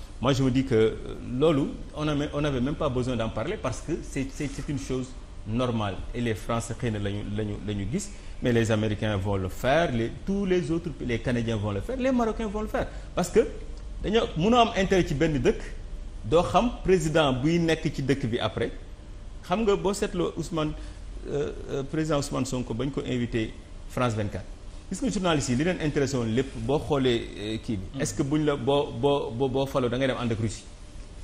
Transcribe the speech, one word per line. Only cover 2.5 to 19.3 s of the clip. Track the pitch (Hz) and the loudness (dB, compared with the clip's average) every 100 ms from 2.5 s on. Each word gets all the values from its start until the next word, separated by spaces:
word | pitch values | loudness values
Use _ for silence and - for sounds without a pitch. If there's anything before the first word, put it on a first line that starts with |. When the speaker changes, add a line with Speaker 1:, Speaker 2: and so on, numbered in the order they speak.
| 131 | 0
Speaker 1:
même | 127 156 | 0 0
pas | 156 | 0
besoin | 127 123 123 | 0 0 0
d'en | 113 | -2
parler | 107 127 214 | -2 -4 -4
parce | 131 117 | -4 -6
que | - 120 | -4 -6
c'est, | - - 135 | -4 -4 -4
c'est, | - 147 | -4 -6
c'est | 139 143 | -6 -4
une | 139 | -4
chose | - 131 127 - - - - | -2 -4 -4 -10 -12 -12 -4
normale. | 113 127 113 104 90 - 120 | 0 0 0 0 -2 -6 -2
Et | |
les | 117 | -2
Français | 104 - 117 - 117 | -2 -2 -2 -2 -2
xëy | 120 | -2
na | 107 | 0
la | 101 | -2
ñu, | 101 - 104 | -4 -4 -4
la | |
ñu, | 107 104 101 | -4 -4 -4
la | 104 | -2
ñu | 98 | -2
gis, | 160 - - - - | -2 -6 -10 -12 -2
mais | 131 | 2
les | 117 113 | 4 4
Américains | 110 110 101 110 101 | 4 2 0 0 0
vont | 98 98 | 0 0
le | 92 | -2
faire, | - 120 147 170 | -2 2 4 4
les, | 120 117 - - | 2 -2 -4 -4
tous | 196 196 | -2 2
les | 180 151 | 2 2
autres, | 165 170 135 | -2 -2 -6
les | 127 117 | -2 -2
Canadiens | - 120 113 113 | 0 0 0 0
vont | 104 | 0
le | 101 | -2
faire, | - 254 | -2 -2
les | 247 | 2
Marocains | 254 226 214 226 | 2 2 0 -2
vont | 202 | -4
le | 214 | -2
faire. | 254 - - - | -2 -4 -6 -8
Parce | - 180 | -2 2
que | 202 277 - - - - - | 4 4 0 -10 -10 -10 -6
dañoo | 151 220 - - | 0 2 2 2
mënoo | 185 247 | 6 8
am | 233 - | 6 6
intérêt | 190 190 170 | 4 4 4
ci | |
benn | 139 160 143 | 4 4 4
dëkk, | 123 220 - - - - - - 107 | 2 2 -2 -10 -10 -10 -10 -8 2
doo | 156 | 4
xam | 180 180 240 - | 6 4 4 0
président | - 185 160 151 147 | 4 4 6 4 4
buy | 127 143 170 | 4 4 4
nekk | 165 156 160 | 4 2 0
ci | - | 0
dëkk | 135 139 120 | 2 2 2
bi | 113 | 0
après. | 110 - 117 - - - - - - | 0 0 -2 -4 -12 -14 -14 -12 -12